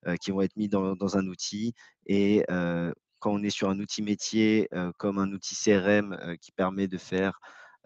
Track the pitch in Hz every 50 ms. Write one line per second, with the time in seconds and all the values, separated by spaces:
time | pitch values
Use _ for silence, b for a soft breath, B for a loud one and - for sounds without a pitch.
0 | - - 87 87 - - 95 98 98 90 _ 107 107 104 101 98 95 95 95 90
1 | 98 98 95 101 95 95 90 - - - - 104 110 120 120 b b b b b
2 | _ - 98 101 101 101 104 104 - - 90 90 87 87 85 85 85 85 - _
3 | _ _ _ _ - 110 104 101 104 104 98 - 104 98 98 98 104 98 - -
4 | 107 104 104 101 - - - 110 110 110 107 110 101 - - 87 90 90 85 _
5 | - 104 98 98 95 98 98 95 - - - - - 110 104 98 90 98 104 104
6 | 104 101 95 - - 78 87 82 - - _ - 95 92 92 98 98 92 90 90
7 | - - 92 95 95 95 90 - B B B B B B B B _